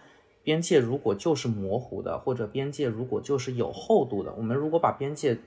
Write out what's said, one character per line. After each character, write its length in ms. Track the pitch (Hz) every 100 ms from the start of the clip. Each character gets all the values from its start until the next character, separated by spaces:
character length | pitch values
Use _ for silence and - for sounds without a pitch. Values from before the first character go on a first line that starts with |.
| - - _ _
边 180 | - 160
界 160 | 170 165
如 200 | 117 131
果 180 | 113 101
就 180 | 170
是 140 | 156 120
模 320 | 107 95 110
糊 220 | 120 98
的， 180 | 92 80
或 140 | -
者 120 | 120 107
边 240 | 135 139
界 200 | 139 131
如 160 | 110 127
果 160 | 101
就 180 | - 139
是 140 | 131
有 180 | 120 110
厚 340 | - - 220 131
度 160 | 101
的， 120 | 82 -
我 60 |
们 160 | 113 131
如 120 | 151
果 80 | 165
把 140 | 123
边 240 | 104 139 151
界 220 | 143 117